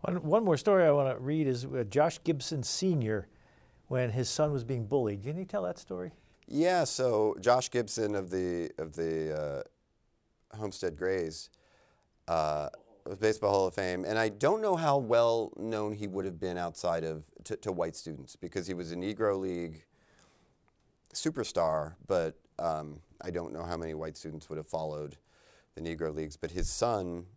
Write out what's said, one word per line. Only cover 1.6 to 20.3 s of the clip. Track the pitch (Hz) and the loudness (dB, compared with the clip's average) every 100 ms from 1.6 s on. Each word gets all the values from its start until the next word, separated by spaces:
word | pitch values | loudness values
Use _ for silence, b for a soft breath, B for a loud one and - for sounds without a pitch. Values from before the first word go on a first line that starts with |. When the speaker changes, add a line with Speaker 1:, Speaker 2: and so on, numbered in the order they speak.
| 131 | -2
Speaker 1:
uh, | 135 110 | -4 0
Josh | 120 156 - | 4 4 2
Gibson | - 156 - 151 | -2 -2 0 -4
Senior, | 120 - 185 165 113 107 95 b b b b b b | -2 0 2 2 2 -2 -4 b b b b b b
when | 131 123 | -2 0
his | 113 127 | 0 -2
son | - 151 | 2 2
was | 143 | 2
being | 117 131 107 | -2 -4 0
bullied. | 139 113 101 | 2 2 -2
Can | 110 160 | -6 -8
you | 190 | -4
tell | 208 | -4
that | 127 87 | -4 -6
story? | - - 90 - b b - | -8 -8 -8 -12 b b -6
Speaker 2:
Yeah, | 143 170 180 | 2 4 4
so | 143 - 127 110 107 - | 2 2 2 4 4 2
Josh | 110 123 123 | 6 6 4
Gibson | 120 107 - 107 | 0 0 0 0
of | 104 92 | 0 -2
the, | 92 90 87 82 - | 0 0 0 -4 -6
of | 80 78 | -8 -2
the, | 82 80 78 76 76 69 - _ _ _ _ _ _ _ _ | -2 0 -2 -2 -4 -6 -10 _ _ _ _ _ _ _ _
uh, | 107 | -8
Homestead | 107 95 92 78 | -8 -4 -6 -2
Grays, | 90 95 82 80 - b b b b b b _ - | 0 0 -2 -6 -14 b b b b b b _ -2
uh, | 82 78 76 73 - - - - | 0 2 0 -4 -8 -20 -16 -12
of | 92 | 0
Baseball | 110 107 104 | 2 4 4
Hall | 98 95 | 4 4
of | 90 | 0
Fame, | 95 90 | -2 -2
and | 90 110 | 0 0
I | 110 | 0
don't | 104 135 214 | 2 2 2
know | 214 175 | 2 2
how | 160 139 | 4 2
well | 120 117 117 117 110 - | 4 4 6 4 0 -6
known | 110 110 107 | -4 -2 -2
he | 104 104 | -4 -4
would | 95 95 | -4 -4
have | 85 | -4
been | 92 90 | -4 -2
outside | 87 82 87 85 | -4 -2 -2 0
of, | 80 78 76 - | -2 -6 -10 -16
to, | - 110 | -10 -6
to | 107 | -4
white | 90 82 78 | -2 -2 -4
students, | - 73 67 - | -10 -12 -14 -14
because | 87 98 87 | -8 -6 -6
he | |
was | 90 85 | -6 -6
a | 87 | -6
Negro | 92 104 110 98 | -6 0 2 2
League | 95 87 85 78 _ b b b b | 0 -4 -6 -10 _ b b b b